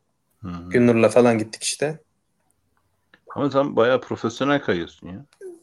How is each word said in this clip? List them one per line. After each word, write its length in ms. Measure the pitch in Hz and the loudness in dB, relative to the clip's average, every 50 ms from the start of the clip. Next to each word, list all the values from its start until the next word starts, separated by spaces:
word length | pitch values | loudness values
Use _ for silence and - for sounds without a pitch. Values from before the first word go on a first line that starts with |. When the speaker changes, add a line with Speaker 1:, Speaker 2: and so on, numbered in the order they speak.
| _ _ _ _ _ _ _ _ | _ _ _ _ _ _ _ _
Speaker 1:
Hı 60 | - | -12
hı. 220 | 90 87 87 85 90 | -12 -12 -12 -10 -2
Speaker 2:
Günnur'la 400 | 90 120 120 120 117 113 113 107 | 2 4 4 4 4 4 4 4
falan 280 | - 123 120 120 113 | 6 6 4 6 4
gittik 260 | 110 107 110 - - - | 0 -2 -6 -10 -10 -8
işte. 360 | - - - 139 151 160 160 _ _ _ _ _ _ _ _ _ _ _ _ _ _ _ _ _ _ _ _ _ _ _ _ _ - - | -8 -6 -4 -4 -6 -6 -8 _ _ _ _ _ _ _ _ _ _ _ _ _ _ _ _ _ _ _ _ _ _ _ _ _ -14 -8
Speaker 1:
Ama 160 | - 143 139 | -6 -6 -2
sen 240 | 127 135 143 147 - | 0 0 -2 0 0
bayağı 260 | 113 113 123 131 123 | 2 2 2 2 0
profesyonel 600 | - - 113 - - 117 - - 131 139 147 139 | -2 -6 -8 -6 -4 -6 -4 -2 0 0 0 0
kayıyorsun 460 | - - 98 87 82 80 - _ - | 0 -2 -2 -2 -4 -8 -12 _ -18
ya. 180 | - 180 - 143 _ _ _ 392 370 339 - | -18 -16 -18 -18 _ _ _ -20 -20 -20 -10